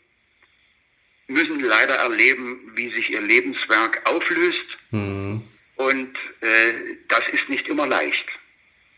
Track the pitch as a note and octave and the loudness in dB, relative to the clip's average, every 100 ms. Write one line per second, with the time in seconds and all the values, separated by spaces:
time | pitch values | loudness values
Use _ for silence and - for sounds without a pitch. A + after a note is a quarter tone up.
0 | _ _ _ _ _ _ _ _ _ _ | _ _ _ _ _ _ _ _ _ _
1 | _ _ - C3+ D#3 D3+ B2+ A2 C3 C3 | _ _ -4 -2 0 -2 2 4 4 2
2 | B2 A2 A#2+ B2+ B2 B2 A2 A2+ A#2+ A2+ | 0 4 4 4 -4 -12 -12 -10 -8 -6
3 | A#2+ C3 G#2 A#2+ C3 C3 - A2 A2+ - | -4 -4 2 2 2 -4 0 2 2 0
4 | A2+ D#3 - E3+ F3 E3+ - - _ G#2+ | -2 0 0 0 0 -2 -8 -16 _ -4
5 | G2+ G2 G2 G#2+ A2+ _ _ - C3 C3 | -4 -4 -6 -8 -10 _ _ -4 0 0
6 | C3 - - - A2+ A2+ A2+ A2+ - - | -4 -10 -14 -6 2 4 4 2 -6 -12
7 | - A#2 - - - C3+ - D3+ C#3 G#2+ | 0 0 2 -2 -4 -6 -4 -2 0 0
8 | D2 - - - - _ _ _ _ | 0 -4 -6 -14 -18 _ _ _ _